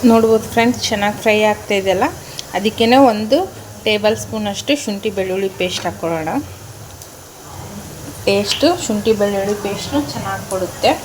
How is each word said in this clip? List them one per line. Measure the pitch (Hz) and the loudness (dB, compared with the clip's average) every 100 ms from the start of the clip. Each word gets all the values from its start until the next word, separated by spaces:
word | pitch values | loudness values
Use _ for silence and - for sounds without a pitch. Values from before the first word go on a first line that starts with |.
| 247 | 8
ನೋಡ್ಬೋದು | 226 220 220 220 | 6 6 4 2
ಫ್ರೆಂಡ್ಸ್, | 233 233 247 - | 2 2 2 -2
ಚೆನ್ನಾಗಿ | 214 202 208 | 0 0 0
ಫ್ರೈ | 226 214 214 | 2 4 4
ಆಗ್ತಾ | 208 - 202 | 2 0 0
ಇದೆಯಲ್ಲ, | 190 185 262 - - - - 180 | 2 2 0 -2 -14 -14 -8 -2
ಅದಕ್ಕೇನೆ | 202 - 226 254 269 | -2 2 4 8 8
ಒಂದು | 214 214 277 381 - - - - | 4 2 2 2 -6 -16 -6 0
ಟೇಬಲ್ | 214 214 220 | 2 2 0
ಸ್ಪೂನಷ್ಟು | - 220 208 202 - 285 | -4 -4 -4 -4 -2 -2
ಶುಂಠಿ | 254 202 220 196 | 0 -4 -4 -2
ಬೆಳ್ಳುಳ್ಳಿ | 190 185 196 190 | -2 0 -2 -2
ಪೇಸ್ಟ್ | 180 180 180 | -4 -2 -6
ಹಾಕ್ಕೊಳ್ಳೋಣ. | 160 165 165 156 233 294 - - - - - - - - - - - - 202 202 - - - - | -4 -4 -2 -2 -4 -4 -14 -16 -18 -18 -18 -18 -18 -20 -20 -16 -14 -12 -12 -14 -14 -14 -6 0
ಟೇಸ್ಟು | 202 202 - 294 349 - | 0 0 2 2 2 -2
ಶುಂಠಿ | 214 208 214 | -2 2 2
ಬೆಳ್ಳುಳ್ಳಿ | 202 202 196 208 202 | 2 0 -2 -4 -4
ಪೇಸ್ಟು | 202 - 285 285 | -6 -2 -2 -2
ಚೆನ್ನಾಗಿ | 233 190 196 - | -6 -6 -6 -4
ಕೊಡುತ್ತೆ. | 190 185 - 220 302 | -4 -4 0 0 0